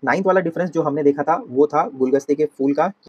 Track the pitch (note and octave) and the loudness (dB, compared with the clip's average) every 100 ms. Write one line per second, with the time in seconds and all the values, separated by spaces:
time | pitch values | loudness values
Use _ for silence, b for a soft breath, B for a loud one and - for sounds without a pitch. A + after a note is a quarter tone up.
0 | C3 D#3 F#3+ F#3 E3 E3 F3+ D#3+ D3+ D3 | -4 0 2 2 0 -4 -4 -2 -2 0
1 | C#3+ C#3+ D3 F3 A#3 B2+ D3 D3+ D#3 C3+ | 0 2 0 -2 0 0 2 2 -2 -2
2 | B2+ C#3 - D3 D3+ - C#3 C#3+ F3+ - | 0 0 0 -2 -2 -2 -2 0 -2 -4